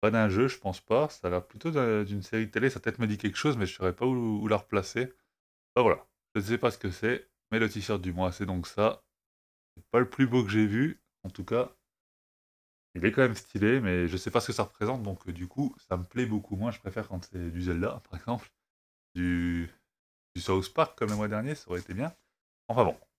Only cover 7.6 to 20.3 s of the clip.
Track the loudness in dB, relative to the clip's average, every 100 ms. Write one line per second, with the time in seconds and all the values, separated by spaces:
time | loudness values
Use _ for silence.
7.6 | 0 -2 -4 -2 -2 -2 -2 -2 -4 -4
8.6 | -4 0 0 0 _ _ _ _ _ _
9.6 | _ -20 0 2 2 2 4 4 4 4
10.6 | 4 4 0 -2 _ _ -14 -12 -4 -2
11.6 | -2 -6 _ _ _ _ _ _ _ _
12.6 | _ _ _ 0 2 4 4 2 -6 2
13.6 | 4 4 2 2 0 -2 0 0 0 -2
14.6 | -4 _ -4 -2 -4 -8 -10 -10 -8 -4
15.6 | -4 -4 _ -6 -4 -4 -2 -2 -4 -4
16.6 | -4 -4 -8 -8 -8 -10 -10 -8 -6 -4
17.6 | -2 0 -2 -4 -12 -12 -6 -6 -8 _
18.6 | _ _ _ _ _ -4 0 0 0 -2
19.6 | -4 -10 _ _ _ _ _